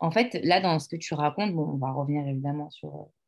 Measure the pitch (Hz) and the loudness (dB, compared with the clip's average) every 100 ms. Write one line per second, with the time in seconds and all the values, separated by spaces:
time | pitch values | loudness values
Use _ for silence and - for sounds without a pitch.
0 | 165 220 247 175 165 180 185 160 - 165 | 0 2 2 2 4 4 4 2 0 -8
1 | - 147 147 151 208 165 151 139 131 135 | -4 0 0 2 0 0 -2 -2 -2 -2
2 | 143 147 139 135 139 147 151 - 151 147 | -2 -2 -2 -2 -2 -4 -6 -12 -14 -14
3 | 151 _ | -16 _